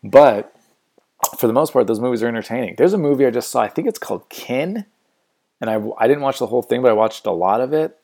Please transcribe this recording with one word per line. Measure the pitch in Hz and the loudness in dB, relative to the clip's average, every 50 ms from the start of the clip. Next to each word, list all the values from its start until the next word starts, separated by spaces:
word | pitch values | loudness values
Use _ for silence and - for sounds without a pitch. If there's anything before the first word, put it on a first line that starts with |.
| - | -12
But | 104 110 135 147 135 110 101 - - _ _ _ _ _ _ _ _ _ _ _ _ _ _ - - - - | 4 6 6 6 6 4 0 -6 -10 _ _ _ _ _ _ _ _ _ _ _ _ _ _ -6 -6 -4 -2
for | - | 0
the | 117 113 | 2 2
most | 131 156 147 | 2 0 2
part, | - 131 117 | 2 0 2
those | 98 113 107 | 2 0 -2
movies | 120 127 123 107 | -2 -2 -2 -2
are | 113 117 | -2 -4
entertaining. | 117 113 101 - 113 127 120 92 - | -4 -6 -8 -6 -6 -6 -6 -6 0
There's | - 135 180 | 2 2 4
a | 202 202 | 4 2
movie | 156 143 143 131 139 | 0 0 2 2 2
I | 127 | 2
just | 113 123 - - | 2 -2 -6 -2
saw, | - 123 | -2 -2
I | 110 101 | -2 0
think | - - - 247 | -2 -4 -4 -4
it's | 208 - | -6 -6
called | - - - 90 _ _ | -8 -8 -8 -10 _ _
Kin, | - - - - 123 131 147 180 202 233 202 _ _ _ _ _ _ _ _ _ _ _ _ _ _ _ | -18 -18 -10 -6 -4 -4 -4 -4 -6 -8 -10 _ _ _ _ _ _ _ _ _ _ _ _ _ _ _
and | - 113 | -4 -4
I, | 110 107 107 113 - | -2 -2 -4 -6 -4
I | - 113 113 | 0 2 2
didn't | 139 147 143 | 2 2 0
watch | 135 131 - | -4 -2 -2
the | 127 101 | -4 -2
whole | 117 123 | -2 -2
thing, | 113 - 120 123 | 0 0 -2 2
but | 127 123 | 4 4
I | 110 | 4
watched | 107 110 110 - - - | 4 2 0 0 -4 -4
a | 98 | -4
lot | 92 82 90 95 101 117 | -2 0 2 2 2 0
of | 127 131 | 0 -2
it | 151 156 156 160 - _ | -2 -2 -2 -4 -6 _